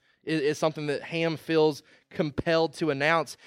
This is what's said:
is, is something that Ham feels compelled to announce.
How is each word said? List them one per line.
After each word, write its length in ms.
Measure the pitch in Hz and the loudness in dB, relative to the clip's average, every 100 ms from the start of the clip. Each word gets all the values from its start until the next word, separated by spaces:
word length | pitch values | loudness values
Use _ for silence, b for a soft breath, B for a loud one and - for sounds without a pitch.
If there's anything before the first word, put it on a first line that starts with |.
| _ _ | _ _
is, 200 | - 160 | -4 0
is 160 | 143 151 | 0 0
something 280 | 160 156 147 | 0 -2 -4
that 140 | 139 | -4
Ham 360 | - 165 165 156 | -4 -2 -2 -2
feels 440 | - 160 156 143 b b b | 0 4 4 2 b b b
compelled 640 | - 156 - - 165 165 | -4 -4 -2 0 2 0
to 160 | - 160 | 0 -2
announce. 480 | 135 147 165 147 - | 0 2 2 0 -10